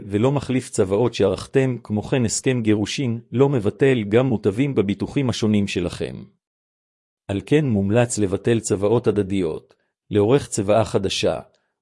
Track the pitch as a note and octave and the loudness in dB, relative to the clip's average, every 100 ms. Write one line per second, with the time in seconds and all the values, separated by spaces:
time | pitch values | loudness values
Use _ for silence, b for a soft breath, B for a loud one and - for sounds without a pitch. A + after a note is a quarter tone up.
0 | G2+ G#2 B2+ C#3+ - B2+ - - F#2+ G2+ | -4 0 2 0 -2 -4 -2 -2 0 2
1 | A#2+ - G2 F#2 - C3+ C3 A#2 - G#2 | 0 2 0 0 -2 0 0 -2 -4 -6
2 | - C3+ A2 - C3+ B2 A2 G#2+ G2+ - | -2 0 0 -2 -2 0 2 2 0 -4
3 | B2+ A#2 - A#2 C#3 D3 G3 - C#3 B2+ | -4 -4 -2 0 2 2 -2 2 2 2
4 | G2+ A#2 C3+ G#2 G#2+ G2+ C#3+ B2 G2 G2 | 2 2 2 0 0 0 0 0 0 -2
5 | F#2+ C#3+ B2 - G#2+ G#2+ G2 G2 F2 - | -4 -2 -2 0 2 2 0 -2 -4 -6
6 | B1+ B1+ - _ _ _ _ _ _ _ | -8 -10 -18 _ _ _ _ _ _ _
7 | _ _ - G2+ - D3 C#3 G#2 G2 A#2 | _ _ -8 -6 0 2 2 0 2 2
8 | A#2+ G#2+ G2 F#2+ A#2 A#2 - G2 G#2 A#2+ | 2 0 -2 0 0 0 0 0 2 2
9 | A#2 G2+ F#2+ G2 E2 D2+ - _ _ _ | 2 0 0 -2 -2 -6 -12 _ _ _
10 | - G#2 G#2 C#3 - - G2 A2 G#2+ A2 | -2 2 4 2 0 -4 2 2 2 0
11 | F#2 - F#2 C#2 - _ _ _ | -2 -2 -2 -2 -8 _ _ _